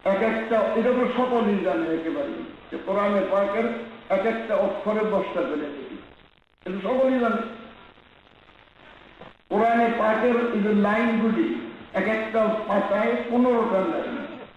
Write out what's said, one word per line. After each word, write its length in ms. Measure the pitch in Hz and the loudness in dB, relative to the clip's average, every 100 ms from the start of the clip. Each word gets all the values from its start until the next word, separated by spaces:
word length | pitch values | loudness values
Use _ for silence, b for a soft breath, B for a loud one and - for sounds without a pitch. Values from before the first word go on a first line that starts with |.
এক 180 | 190 196 | 0 2
একটা, 340 | 226 226 226 220 | 0 -2 0 0
এটা 320 | 196 226 247 | 2 2 2
তো 160 | 247 233 247 | 2 0 0
সকলেই 420 | 247 240 208 196 | 0 2 2 2
জানে 300 | 180 165 160 | 0 0 -2
একেবারে, 500 | 160 165 147 139 - - - - | -2 -4 -4 -6 -8 -12 -18 -14
যে 80 | 160 180 | -10 -4
কোরআনে 340 | 202 208 202 180 | 0 2 0 2
পাকের 340 | 196 202 214 233 - - - - | 0 0 0 -2 -4 -12 -16 -2
এক 180 | 190 220 | 0 0
একটা 280 | - - | -2 -2
অক্ষরে 560 | 202 196 - 208 214 196 | 0 0 -2 -2 0 0
দশটা 300 | 190 - 175 | 0 -2 -4
করে 160 | 143 147 | -2 -4
নেকি, 400 | 147 139 127 - - - - _ _ _ - | -6 -10 -12 -16 -18 -20 -20 _ _ _ -10
এটা 220 | 196 196 | -6 -2
সকলেই 320 | 254 262 254 | 2 2 2
জানে। 160 | 233 226 - - - - - - - - - - - - - - - - - - - - _ | 2 0 -4 -12 -18 -20 -20 -20 -20 -20 -20 -20 -20 -20 -20 -20 -20 -20 -20 -20 -20 -20 _
কোরআনে 420 | 202 226 233 233 226 | 2 4 4 4 2
পাকের 380 | 214 214 247 233 240 | 2 4 2 2 2
এই 60 | 214 | 0
যে 140 | 202 | 2
লাইনগুলি, 960 | 202 202 220 233 214 220 262 - - - - - | 4 4 2 2 2 2 2 0 -2 -8 -14 -6
এক 160 | 196 196 | -2 -2
একটা 480 | 220 220 226 214 214 - | -2 0 2 2 0 0
পাতায় 480 | 202 - 202 233 240 233 | 0 0 0 2 0 0
পনেরোটা 480 | 240 247 233 - 190 | 2 4 2 2 0
লাইন 480 | 180 - 123 - - - - | 0 -2 -4 -8 -10 -14 -18